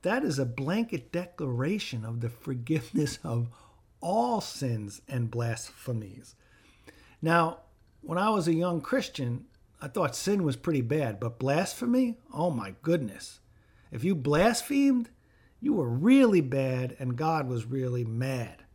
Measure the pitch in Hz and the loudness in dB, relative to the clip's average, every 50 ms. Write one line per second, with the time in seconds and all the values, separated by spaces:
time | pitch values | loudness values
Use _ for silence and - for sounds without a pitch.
0 | - 180 214 254 311 247 143 135 135 120 120 143 135 143 180 220 233 226 - 151 | 0 0 0 0 0 0 0 0 -2 -2 -2 -4 -2 0 0 0 0 -2 -4 -8
1 | 120 - - 170 180 180 - - 156 135 123 120 131 156 202 214 - - - 117 | -8 -6 -6 -6 -6 -6 -8 -6 -4 -4 -2 0 0 0 0 -2 -4 -6 -6 -6
2 | 110 113 113 117 120 117 120 - - - 135 123 120 120 160 156 151 - - 156 | -6 -6 -4 -4 -4 -6 -6 -8 -8 -6 -6 -6 -2 0 -2 -2 -2 -2 0 0
3 | 151 143 - - - 156 117 120 120 117 - - - - - _ _ _ _ _ | 0 0 -2 -6 -6 -4 -2 -2 -2 -2 -6 -14 -20 -20 -20 _ _ _ _ _
4 | - 170 185 220 240 247 240 214 - - - - 143 127 117 110 107 101 104 - | -4 -2 0 0 2 2 0 -2 -4 -6 -8 -6 -4 -2 -2 -4 -6 -8 -12 -16
5 | - - 139 123 117 113 113 120 117 117 113 110 - - - - - - 123 110 | -14 -8 -4 -4 -4 -2 -2 -2 -2 -2 -4 -6 -8 -14 -16 -14 -8 -6 -6 -6
6 | 107 95 98 - - - - _ _ _ _ _ _ - _ _ _ - - - | -6 -10 -14 -18 -20 -20 -20 _ _ _ _ _ _ -20 _ _ _ -20 -20 -20
7 | - - - _ - 160 165 170 165 165 175 - - - - _ _ _ _ - | -20 -20 -14 _ 0 4 4 4 4 2 0 -8 -18 -20 -20 _ _ _ _ -20
8 | - - 165 175 196 220 214 202 170 170 165 160 175 180 175 165 - - - 269 | -10 -4 -2 0 2 2 2 2 2 2 2 2 2 0 0 -2 -2 0 0 0
9 | - - - - 135 120 120 127 - - _ _ - _ _ _ - 143 - 143 | 0 -2 -6 -6 -4 -4 -4 -4 -8 -12 _ _ -20 _ _ _ -14 -8 -4 -2
10 | 135 117 - - - 190 208 202 180 151 127 - - 175 160 139 120 113 139 156 | -2 -2 -2 -4 -2 0 0 2 2 0 -2 -2 -2 0 0 0 0 0 0 0
11 | 143 120 101 95 120 120 117 - 127 135 139 156 196 190 - - 247 240 240 254 | 0 -2 -2 -4 -6 -8 -6 -4 -2 0 0 0 0 -2 -4 -6 -2 0 2 2
12 | 262 240 226 - _ - - 147 160 180 156 117 95 98 92 - - 156 170 175 | 2 0 -2 -8 _ -14 -6 -2 -2 0 0 -2 -6 -8 -12 -6 0 0 0 2
13 | 135 104 95 - - - - - _ _ - - _ _ _ - - - - 117 | 0 -4 -8 -12 -16 -18 -18 -20 _ _ -20 -20 _ _ _ -20 -20 -12 -8 -4
14 | 120 180 196 156 123 143 147 151 185 226 233 - - - 285 277 277 277 262 247 | 0 0 0 0 2 2 4 6 6 6 4 2 -2 0 2 4 4 6 4 4
15 | 233 - - _ _ _ _ _ _ _ _ _ - - 233 202 143 120 117 127 | 0 -4 -10 _ _ _ _ _ _ _ _ _ -2 0 0 0 0 0 0 2
16 | 156 226 262 277 262 233 202 180 151 127 135 135 135 131 131 127 127 123 127 - | 6 8 8 8 8 8 8 6 4 4 0 0 0 0 0 -2 -2 -4 -6 -6
17 | 135 127 123 123 156 160 165 160 139 127 127 117 110 117 127 135 127 127 123 123 | -4 -4 -2 -2 0 0 0 0 -2 -2 -4 -4 -4 -4 -4 -4 -2 -2 -2 -2
18 | 120 110 113 117 127 135 135 123 117 - - - - - _ | -2 -2 -2 -2 -2 -2 -2 -4 -6 -8 -10 -18 -20 -20 _